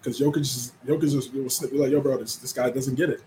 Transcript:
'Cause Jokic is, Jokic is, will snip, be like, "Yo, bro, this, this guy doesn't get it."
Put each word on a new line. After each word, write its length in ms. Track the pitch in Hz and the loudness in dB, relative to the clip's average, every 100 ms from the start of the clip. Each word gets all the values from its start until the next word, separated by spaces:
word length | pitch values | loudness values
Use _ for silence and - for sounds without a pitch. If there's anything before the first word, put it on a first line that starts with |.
'Cause 180 | 139 120 | -6 0
Jokic 180 | 143 147 | 2 2
is, 360 | 139 - - - 127 | -2 -4 -8 -10 -2
Jokic 160 | 156 | 2
is, 280 | 151 139 127 | 2 2 -2
will 180 | 135 127 | -4 -4
snip, 220 | - 143 | -4 -2
be 60 | 139 | 0
like, 140 | 135 | 4
"Yo, 100 | 143 | 4
bro, 160 | 135 127 | 4 0
this, 200 | 110 - | -2 -10
this 160 | 127 | -8
guy 160 | - 123 | -2 0
doesn't 260 | 123 131 127 | 0 -2 0
get 140 | 165 | 0
it." 140 | - | -2